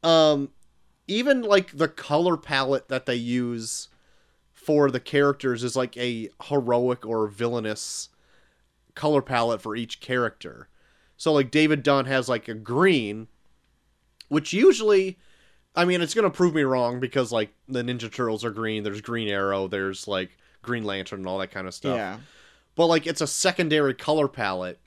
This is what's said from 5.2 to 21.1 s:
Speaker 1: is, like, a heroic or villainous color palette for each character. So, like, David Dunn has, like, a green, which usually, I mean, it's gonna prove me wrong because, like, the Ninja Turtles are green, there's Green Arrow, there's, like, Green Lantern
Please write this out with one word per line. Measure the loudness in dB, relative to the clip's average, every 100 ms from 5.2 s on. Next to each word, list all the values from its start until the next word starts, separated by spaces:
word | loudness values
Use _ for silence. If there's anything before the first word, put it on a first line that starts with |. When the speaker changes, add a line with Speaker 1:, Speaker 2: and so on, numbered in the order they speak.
| 2 2 -2 -2
Speaker 1:
is, | -4 -2
like, | -4 -4
a | -6 -4 -8 _ -2
heroic | -2 2 2 2 -2 -4
or | -2 -2
villainous | -2 -4 -2 -4 -6 -8 -12 -14 _ _ _ _ _ _ _ _ -4
color | 0 0
palette | 0 -2 -2 -2
for | -6 -8
each | -8 -12
character. | -4 -2 -2 -6 -18 -18 -20 _ _ _ _ _
So, | 2
like, | 2 4
David | 4 4 4
Dunn | 4 2 2
has, | -2 0
like, | -4 -4
a |
green, | -12 -4 2 4 4 0 -6 -12 _ _ _ _ _ _ _ _ _ -4
which | -4 -2
usually, | 4 6 6 4 4 2 -6 _ _ _ _ _ 0
I | 2
mean, | 2
it's | 0
gonna | 0 0
prove | 2 2
me | 2
wrong | 0 2 0 -2
because, | -4 -2 0
like, | -2 -4 _ _
the | -6
Ninja | -4 -6 -8
Turtles | -4 -4 -2
are | -6
green, | -6 -4 -4
there's | -4 -8
Green | -8 -6 -4
Arrow, | -2 0 0 -2
there's, | -2 -4 -6 -6
like, | -4 -4 _ _ _
Green | -8 -6
Lantern | -4 -6 -6